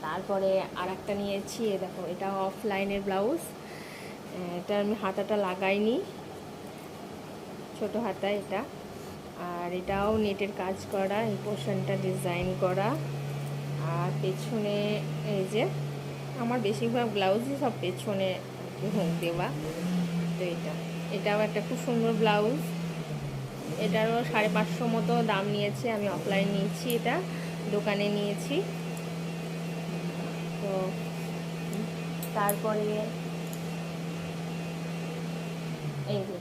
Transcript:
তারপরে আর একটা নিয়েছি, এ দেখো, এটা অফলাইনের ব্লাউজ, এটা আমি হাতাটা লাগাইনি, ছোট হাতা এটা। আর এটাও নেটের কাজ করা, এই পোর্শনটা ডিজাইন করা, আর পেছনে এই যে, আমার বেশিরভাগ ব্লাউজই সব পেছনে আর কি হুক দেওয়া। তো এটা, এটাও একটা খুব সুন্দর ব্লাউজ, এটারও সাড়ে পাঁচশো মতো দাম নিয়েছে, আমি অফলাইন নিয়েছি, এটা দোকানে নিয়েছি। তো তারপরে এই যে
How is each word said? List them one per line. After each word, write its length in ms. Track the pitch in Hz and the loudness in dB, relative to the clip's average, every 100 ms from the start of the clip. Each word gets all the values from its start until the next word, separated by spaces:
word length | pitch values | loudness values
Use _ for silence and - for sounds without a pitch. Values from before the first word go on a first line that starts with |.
তারপরে 460 | 156 175 196 196 190 190 180 - | -2 -4 0 2 4 4 2 -4
আর 80 | 180 190 | -4 -4
একটা 160 | - | -2
নিয়েছি, 460 | 208 202 196 196 - 220 | -2 0 -2 -4 -2 0
এ 40 | 190 | 0
দেখো, 180 | 185 190 175 | -2 -4 -6
এটা 160 | 175 196 196 190 | -2 -2 0 0
অফলাইনের 540 | 190 220 196 196 202 196 | 0 0 2 2 0 0
ব্লাউজ, 360 | 190 214 330 - - - - - - - - - 180 175 175 | 2 2 0 -4 -10 -12 -12 -12 -12 -12 -12 -8 -6 -4 -4
এটা 160 | 175 208 | 0 2
আমি 120 | 202 214 | 2 2
হাতাটা 340 | 202 - 202 214 | 0 0 0 2
লাগাইনি, 640 | 190 185 190 202 214 269 415 - - - - - - - - - - - - - - - - - | 2 2 2 4 4 2 -2 -10 -10 -12 -12 -12 -12 -12 -12 -12 -12 -12 -12 -12 -10 -10 -10 -4
ছোট 180 | 208 220 | -2 0
হাতা 320 | 233 - 196 208 | 0 0 0 0
এটা। 200 | 156 196 285 - - - - - - - 175 | 0 -2 -2 -8 -10 -10 -10 -10 -12 -8 -6
আর 160 | 175 175 180 | -4 -2 -2
এটাও 300 | 185 196 202 220 | 0 2 4 4
নেটের 360 | 214 196 202 202 | 4 2 -2 0
কাজ 140 | 185 196 - | -2 -2 -2
করা, 260 | 202 190 202 226 | 0 2 2 2
এই 60 | 196 | 0
পোর্শনটা 500 | 208 202 214 196 190 190 190 | -2 -2 0 0 2 2 2
ডিজাইন 480 | 185 185 175 185 185 | 2 0 2 0 2
করা, 280 | 185 185 208 311 - - - - - - - - 143 | 4 4 2 2 -2 -4 -4 -4 -4 -4 -4 -2 0
আর 160 | 170 180 196 | 2 0 2
পেছনে 540 | 190 190 - 233 208 208 208 208 208 - 220 | 0 0 0 0 2 2 2 0 0 -2 0
এই 100 | 202 190 | 0 2
যে, 100 | 208 359 - - - - - - 254 | 2 2 0 -4 -4 -6 -6 -6 -2
আমার 160 | 233 247 202 | 2 2 2
বেশিরভাগ 400 | 220 233 240 233 202 | 2 2 2 2 4
ব্লাউজই 400 | 190 208 247 277 | 6 4 2 2
সব 120 | 262 208 | 0 2
পেছনে 480 | 175 185 220 190 190 | -2 -2 -2 2 2
আর 60 | 180 - - - 131 | 0 -6 -8 -8 -4
কি 60 | 170 | 0
হুক 160 | 208 170 170 | 2 2 2
দেওয়া। 280 | 170 170 180 151 156 170 175 180 170 170 170 170 | 0 0 0 -2 -4 -2 2 2 2 2 0 0
তো 60 | 180 | 0
এটা, 180 | 165 165 156 - - - 196 | -2 -2 -4 -4 -4 -2 0
এটাও 240 | 208 208 | 2 4
একটা 200 | 214 214 - | 4 2 0
খুব 100 | 254 - | -2 2
সুন্দর 260 | 233 226 220 | 4 4 6
ব্লাউজ, 400 | 220 208 214 294 - - 170 160 151 147 143 135 - 135 147 156 | 6 6 4 2 -2 -2 -4 -4 -4 -4 -4 -4 -6 -6 -6 0
এটারও 460 | 214 220 220 233 247 | 2 4 4 4 2
সাড়ে 160 | 240 214 214 | 4 4 4
পাঁচশো 280 | 214 170 240 | 2 2 2
মতো 260 | 226 226 233 | 2 4 4
দাম 220 | 220 196 202 | 4 4 2
নিয়েছে, 320 | 208 208 202 240 214 | 2 2 0 0 0
আমি 120 | 202 | 0
অফলাইন 400 | 175 202 196 175 | 0 2 4 4
নিয়েছি, 320 | 165 208 - 247 233 | 4 2 0 0 2
এটা 160 | 233 302 381 - - - - | 2 2 0 -4 -4 -4 0
দোকানে 340 | 208 208 202 208 | 0 2 2 2
নিয়েছি। 540 | 202 202 202 - 302 415 - - - - - - 165 165 165 165 165 165 165 170 170 165 170 170 - | 2 0 -2 0 0 0 -4 -4 -4 -4 -4 -4 -4 -4 -4 -4 -4 -4 -4 -4 -4 -4 -4 -4 -2
তো 100 | 202 190 185 170 165 165 165 170 - - - - - - - - - | 0 0 0 -2 -4 -4 -4 -4 -4 -4 -4 -2 -2 -4 -4 -4 -2
তারপরে 520 | 220 208 - 214 214 214 214 214 - - - - - - - - 165 - - 165 165 170 165 165 165 165 165 165 165 165 165 165 165 165 156 151 147 - | 2 2 2 2 2 2 0 -2 -4 -4 -4 -6 -4 -4 -4 -6 -4 -4 -4 -6 -6 -4 -4 -4 -4 -4 -4 -4 -4 -4 -4 -4 -4 -4 -4 -4 -4 0
এই 80 | 202 190 | 0 0
যে 100 | 180 | -6